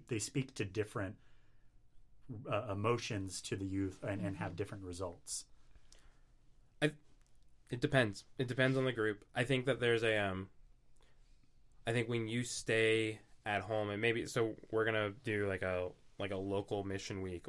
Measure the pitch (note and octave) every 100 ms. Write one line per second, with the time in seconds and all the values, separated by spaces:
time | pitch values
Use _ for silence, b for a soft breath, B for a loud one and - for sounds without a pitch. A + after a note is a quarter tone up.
0 | - A2+ - C#3 C3 - G#2 G2+ G2+ A#2
1 | F#2 - - - - - - - - -
2 | - - - A2 - G#2 A2+ G2 G#2+ A#2+
3 | - G#2 F#2+ F#2+ - G2 G2 G2 F#2+ -
4 | - G2 F#2+ F#2+ G2 F#2 G2+ G2+ F#2 F2+
5 | F#2 E2+ - - - b b b b b
6 | b b b b - - - - D3+ D3+
7 | - - - - - - - A#2+ - C3+
8 | A2+ G2 - - B2 C3 C3 C3+ C3 A2+
9 | G#2+ G2+ - - B2 C3 C3+ A#2+ A#2+ A#2
10 | A2+ G#2+ G2+ F#2+ F#2+ - - - - -
11 | - - - - - - - - - A#2
12 | A2+ A#2+ A2 A#2+ A#2+ - - A2+ A2 A2
13 | A2 A2 - - A2 G2+ F#2+ G#2+ G#2 G2+
14 | A#2 A#2 - - A2+ G#2+ - A2 A2 A2
15 | G#2 G2+ - G#2 G2+ F#2+ F#2+ F#2 F2+ -
16 | - - G2 F#2+ G2 G2 G2+ G#2 G2 G2
17 | - G2+ F#2 F2